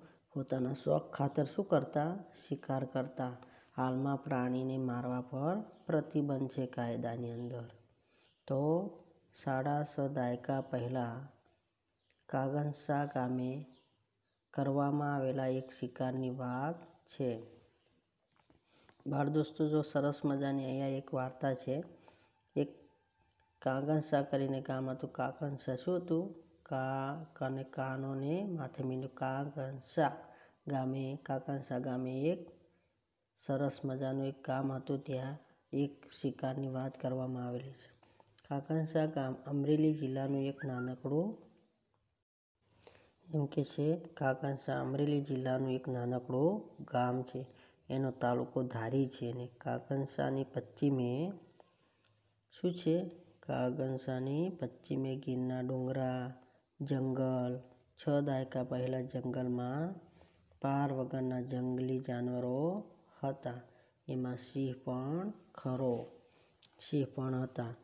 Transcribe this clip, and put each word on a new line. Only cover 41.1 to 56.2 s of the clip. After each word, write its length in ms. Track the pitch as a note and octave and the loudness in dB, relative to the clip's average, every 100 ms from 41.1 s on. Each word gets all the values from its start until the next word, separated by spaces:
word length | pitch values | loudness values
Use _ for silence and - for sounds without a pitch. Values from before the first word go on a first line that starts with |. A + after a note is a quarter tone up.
| D3 G3+ - - _ _ _ _ _ _ _ _ _ _ _ _ _ - - - _ F3+ | 2 2 -2 -12 _ _ _ _ _ _ _ _ _ _ _ _ _ -20 -20 -20 _ -2
એમ 120 | D#3+ C#3+ | 0 2
કે 180 | - | 2
છે, 320 | C#3 - D3+ E3+ | 0 2 2 2
કાગંસા 840 | - - C3+ B2+ C#3+ C3+ - C3+ | -2 0 2 2 0 -2 -2 -2
અમરેલી 400 | C3 C#3 D3 D3 | 0 2 4 4
જિલ્લાનું 500 | C#3+ B2+ C3 B2+ C3 | 2 0 2 2 2
એક 180 | B2+ C3 | 0 -2
નાનકડું 960 | B2+ A#2+ B2 - B2+ D#3+ G#3+ - - | -2 0 0 0 4 4 2 -4 -14
ગામ 380 | - B2 B2 B2+ | 0 2 4 2
છે. 240 | B2+ B2+ C3 - - _ - | -2 -6 -8 -14 -20 _ -6
એનો 220 | C3 C3+ | -2 -2
તાલુકો 520 | B2+ A#2+ B2 B2 C3 | 0 2 2 0 -2
ધારી 460 | B2 A2+ A2+ C3+ C3 | -2 -2 0 2 2
છે. 240 | - A#2+ | 0 -6
અને 140 | B2 B2 | -4 -8
કાગંસાની 960 | - C#3+ B2 - C#3 C#3 - C#3 C3+ | -8 -4 -4 -2 -2 -2 -2 0 0
પશ્ચિમે 880 | C3 - - - C#3+ C3+ B2 B2+ F3+ F#3+ - - - _ _ _ _ _ _ _ _ | -2 -6 -8 0 2 4 2 0 -2 -6 -14 -20 -20 _ _ _ _ _ _ _ _
શું 220 | - F3+ | -2 -2
છે? 360 | F3 D#3+ E3+ F#3 - - - | 0 2 2 2 -8 -20 -12
કાગંસાની 1080 | - B2+ B2+ B2+ C3 C3 - B2+ C3 C#3+ F#3 | -4 0 0 0 -2 -2 -2 -2 0 0 0
પશ્ચિમે 640 | F3 B2 - - C#3 C3+ C3+ | -2 -6 -6 -4 -2 -2 -2
ગીરના 440 | C#3 B2+ B2+ B2+ | -2 0 0 0
ડુંગરા, 720 | B2+ C3 B2+ C3 B2+ B2+ | 0 0 0 0 0 0